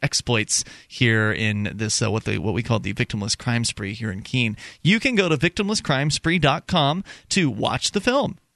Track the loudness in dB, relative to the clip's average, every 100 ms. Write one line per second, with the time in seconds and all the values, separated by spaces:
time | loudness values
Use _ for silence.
0 | -2 -2 0 0 2 -2 -4 -12 -8 2
1 | 4 4 2 2 0 0 -2 -2 -2 0
2 | 0 0 -2 -2 -2 -2 0 0 0 -4
3 | -2 -2 -4 -4 -2 -2 -2 -4 -8 -6
4 | -8 -8 -4 -2 0 -2 -12 -2 2 2
5 | 2 2 2 4 2 0 -2 -2 0 0
6 | 0 0 0 2 2 2 0 2 2 0
7 | -6 -12 -4 0 2 0 -2 -2 -2 -2
8 | 0 2 0 -4 _